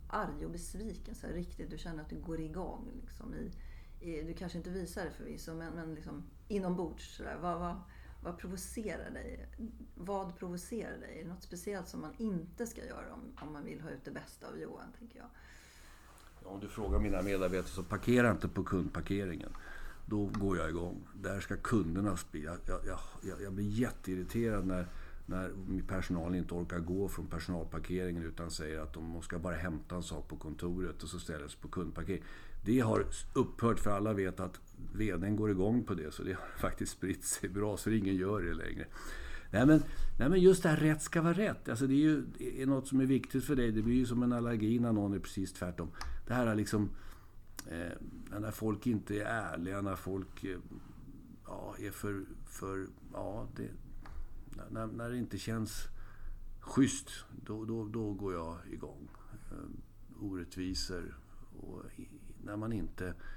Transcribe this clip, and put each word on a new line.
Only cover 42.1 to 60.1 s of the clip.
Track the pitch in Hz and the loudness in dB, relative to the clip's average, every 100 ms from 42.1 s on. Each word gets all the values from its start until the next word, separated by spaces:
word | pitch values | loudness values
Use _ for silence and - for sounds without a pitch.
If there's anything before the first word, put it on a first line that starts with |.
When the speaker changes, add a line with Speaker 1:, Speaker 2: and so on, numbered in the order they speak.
| 147 123 - | 6 2 -4
Speaker 2:
är | 123 123 135 | -4 0 4
något | 135 131 | 4 6
som | 135 | 6
är | 135 | 8
viktigt | 131 127 131 | 6 4 2
för | 127 135 | 4 6
dig. | 120 | 6
Det | 110 | 6
blir | 110 123 | 6 6
ju | 123 | 6
som | 120 | 4
en | 120 | 4
allergi | 120 117 117 107 117 | 4 4 4 6 6
när | 120 | 6
någon | 107 101 | 6 4
är | 98 | 2
precis | - - 92 | 0 -2 -2
tvärtom. | - 90 87 80 - - - - | -2 -4 -2 -4 -4 -2 -2 0
Det | |
här | 120 117 | 2 4
är | 107 | 4
liksom, | 104 107 104 - - - - - - - - | 4 4 2 0 -8 -12 -14 -16 -14 -12 -8
eh, | 82 85 - - - - 104 | -4 -4 -6 -8 -10 -8 -4
när | 107 | -4
folk | 107 110 104 127 | 0 0 2 2
inte | 107 - 104 | 2 2 -2
är | 107 | 0
ärliga, | 113 92 78 90 101 | -2 -2 -2 -2 -2
när | 101 90 | 0 -2
folk, | 92 95 92 - | -2 -2 -4 -6
eh, | 95 90 - - - - - - - - - | -6 -6 -8 -12 -12 -14 -14 -14 -14 -14 -10
ja, | 95 101 104 | -8 -8 -6
är | 104 | -6
för... | 98 104 98 95 - - | -4 -2 -2 -4 -8 -10
för, | - 98 95 95 - - | -6 -4 -4 -4 -10 -12
ja, | - 95 107 113 - | -6 -4 -4 -6 -6
det, | 110 110 - - - - - - - - 90 | -8 -8 -8 -8 -8 -6 -6 -6 -8 -8 -6
när, | 113 110 | -4 -4
när | 107 117 | -4 -4
det | 123 | -2
inte | 113 98 | -2 -4
känns | - 113 107 - - - - - - - - - | -2 0 0 -2 -2 -2 -6 -6 -6 -6 -8 -10
schysst, | - - 139 - - - - - - | 0 6 6 4 -6 -10 -12 -12 -8
då, | 107 110 | -6 -2
då, | 113 107 | -2 -2
då | 113 107 | -2 -2
går | 95 98 | -2 -2
jag | 87 82 85 - | -2 -2 -6 -8
igång. | - - - - - - - - | -8 -8 -10 -14 -14 -14 -12 -10
Eh, | - - 80 - - - | -8 -8 -10 -12 -16 -16